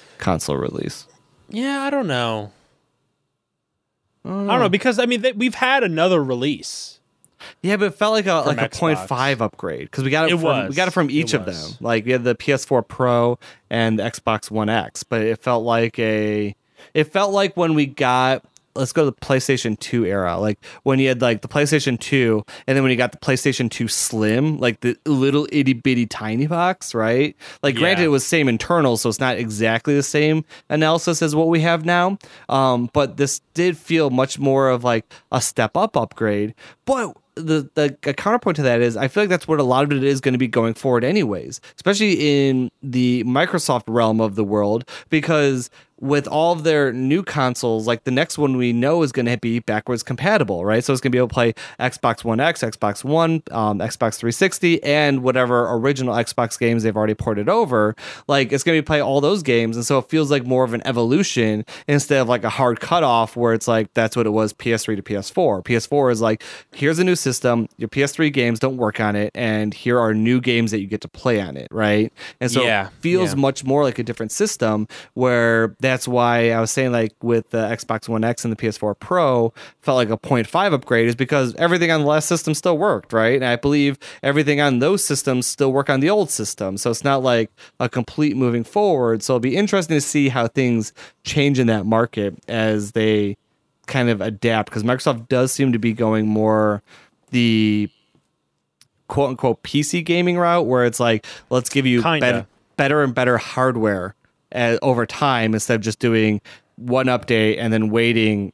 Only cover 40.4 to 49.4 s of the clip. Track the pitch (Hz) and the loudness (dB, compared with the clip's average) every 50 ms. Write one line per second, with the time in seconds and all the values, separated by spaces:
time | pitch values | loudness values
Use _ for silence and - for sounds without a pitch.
40.4 | 131 117 - 123 113 113 110 - - 135 123 117 117 135 185 214 165 110 98 87 | 0 0 0 0 0 0 0 -2 0 2 2 2 2 2 0 0 0 -2 -4 -6
41.4 | 60 64 - - - - - - - 190 202 202 220 208 180 - 147 147 143 139 | -8 -10 -14 -16 -16 -20 -14 -6 -2 0 0 2 2 2 2 2 2 2 2 4
42.4 | 139 135 131 127 127 117 - _ - 135 120 127 123 123 123 123 110 123 123 143 | 4 2 2 2 0 -2 -6 _ -10 -4 0 2 2 2 2 2 0 0 0 0
43.4 | 175 175 - 131 - - 135 120 - - 113 117 117 110 110 110 113 107 98 107 | 0 0 -2 -2 0 0 -2 -2 -2 -2 0 2 2 2 2 2 0 0 0 -2
44.4 | 107 98 104 104 101 101 107 120 123 - - - - - - 156 143 165 165 151 | -2 0 0 0 0 0 0 -2 -4 -8 -16 -18 -8 -4 -2 -2 0 0 0 2
45.4 | 143 139 135 127 120 - _ - - _ _ - - 135 147 143 143 - - 151 | 2 2 0 0 -4 -8 _ -20 -20 _ _ -8 -4 -2 0 0 -2 -2 -2 0
46.4 | 160 170 175 160 151 160 156 147 143 131 117 127 131 131 151 185 190 - - 151 | 2 2 0 0 0 0 2 2 2 0 0 -2 0 0 0 0 0 -2 -2 -2
47.4 | 131 127 120 - - 120 113 110 107 117 120 110 - 131 127 131 165 - - - | 0 0 0 -2 -2 0 0 0 0 0 -2 -2 -2 -2 0 0 -2 -2 -2 -2
48.4 | 147 135 131 127 123 120 117 120 123 139 160 170 160 135 123 135 120 117 120 110 | 0 0 0 0 0 0 0 0 0 2 2 2 0 0 0 -2 -2 0 -2 -2